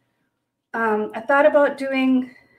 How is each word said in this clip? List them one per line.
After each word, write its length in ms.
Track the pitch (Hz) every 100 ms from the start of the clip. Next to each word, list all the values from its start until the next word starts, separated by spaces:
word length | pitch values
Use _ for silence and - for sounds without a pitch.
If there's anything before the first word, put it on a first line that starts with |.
| _ _ _ _ _ _ _
Um, 380 | 226 226 214 214
I 60 | 220
thought 240 | 226 277 302
about 300 | 302 285 -
doing, 560 | 269 269 262 254 254 - _